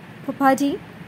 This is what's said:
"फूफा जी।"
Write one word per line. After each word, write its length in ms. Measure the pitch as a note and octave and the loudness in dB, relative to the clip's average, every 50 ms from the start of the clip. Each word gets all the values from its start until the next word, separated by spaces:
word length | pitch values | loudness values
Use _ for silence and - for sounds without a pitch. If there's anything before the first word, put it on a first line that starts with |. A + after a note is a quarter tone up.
| - - - - - | -18 -18 -18 -14 -10
"फूफा 260 | - C4+ - C#4 C4+ C4+ | -8 -2 2 4 4 4
जी।" 220 | C#4 C#4+ C#4+ E4+ - - - - - - | 4 2 0 -2 -4 -8 -12 -18 -16 -8